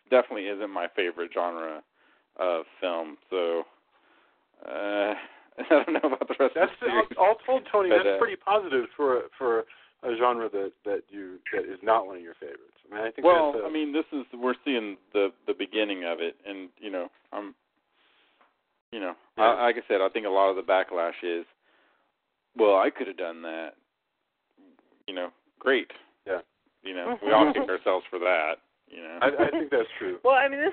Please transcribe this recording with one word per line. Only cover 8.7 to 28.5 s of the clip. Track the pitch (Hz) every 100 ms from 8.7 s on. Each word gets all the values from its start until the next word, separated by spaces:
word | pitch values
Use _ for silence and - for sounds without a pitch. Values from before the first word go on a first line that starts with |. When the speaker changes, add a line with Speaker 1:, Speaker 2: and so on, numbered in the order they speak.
| 131 113 -
Speaker 2:
for, | 139 123 - -
for | 127 113 - - _ _
a | 127 113
genre | 123 120 110
that, | 101 98 -
that | 104 98 -
you, | 101 92 92 -
that | 101
is | 92 92
not | 104 110 95
one | 90
of |
your | 85
favorites. | - 71 69 _ _ _
I |
mean, | 104
I | 113
think | 143 165
Speaker 1:
Well, | 170 147
Speaker 2:
that's | 117
a | 156
Speaker 1:
I |
mean, | 156 147
this | 147 -
is, | 143 123
we're | 120 127 123 147
seeing | 120 104 95 _
the, | 104 98 - -
the |
beginning | 95 95 107 104 95
of | 85 82
it, | 85 - 101
and, | 98 90 _
you | 107
know, | 92 87 _ _
I'm, | 104 101 - _ _ _ _ _ _ _ _ _ _ _ _ _
you | 113
know, | 90 85 _ -
Speaker 2:
Yeah. |
Speaker 1:
I, | 113 107 120
like | 117
I | -
said, | 101
I | 95
think | 117 104
a |
lot | 98 98
of | 95
the |
backlash | 87 95 90 90 85 -
is, | 87 85 85 _ _ _ _ _ _ _ _ _ _ -
"Well, | 107 98
I | 135
could | - 113
have | 92
done | 85 82
that." | 82 80 80 - _ _ _ _ _ _ _ _ _ _ _ _ -
You |
know, | 90 87 - _ -
great. | 135 131 - - _ _ 98
Speaker 2:
Yeah. | 90 - _ _ _
Speaker 1:
You | 95
know, | 131 226 240
Speaker 3:
Mm-hmm. | 104
Speaker 1:
we |
all | 107 294
kick | 277 -
ourselves | 92 104 92 -
for | 90
that. | 90 85 78